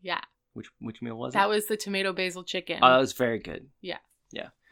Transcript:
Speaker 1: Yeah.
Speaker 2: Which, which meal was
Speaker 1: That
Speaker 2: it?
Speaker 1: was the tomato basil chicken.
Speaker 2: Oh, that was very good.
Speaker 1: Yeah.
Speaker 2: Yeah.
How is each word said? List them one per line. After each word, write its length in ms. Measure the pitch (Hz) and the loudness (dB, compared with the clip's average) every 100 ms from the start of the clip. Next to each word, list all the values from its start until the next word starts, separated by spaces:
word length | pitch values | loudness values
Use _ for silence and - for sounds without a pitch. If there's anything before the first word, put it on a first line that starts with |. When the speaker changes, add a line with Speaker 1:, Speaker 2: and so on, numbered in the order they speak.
Speaker 1:
Yeah. 180 | 185 170 - _ _ | -6 -6 -8 _ _
Speaker 2:
Which, 120 | 117 107 - | -16 -16 -12
which 200 | 113 110 | -12 -10
meal 140 | 120 113 | -10 -6
was 160 | 127 | -2
Speaker 1:
That 120 | 202 202 | 2 2
Speaker 2:
it? 20 | |
Speaker 1:
was 180 | 214 208 | 2 0
the 100 | 214 | -4
tomato 360 | 202 196 196 | -4 -2 -2
basil 300 | 185 185 180 | -2 -4 -6
chicken. 380 | 180 185 175 170 | -8 -6 -6 6
Speaker 2:
Oh, 80 | 127 | 8
that 80 | 127 | 8
was 140 | 131 | 4
very 260 | - 120 113 | 0 0 -2
good. 300 | 92 - 139 _ | -6 -12 -14 _
Speaker 1:
Yeah. 180 | 185 - _ _ _ | -12 -10 _ _ _
Speaker 2:
Yeah. 160 | - - _ _ | -14 -14 _ _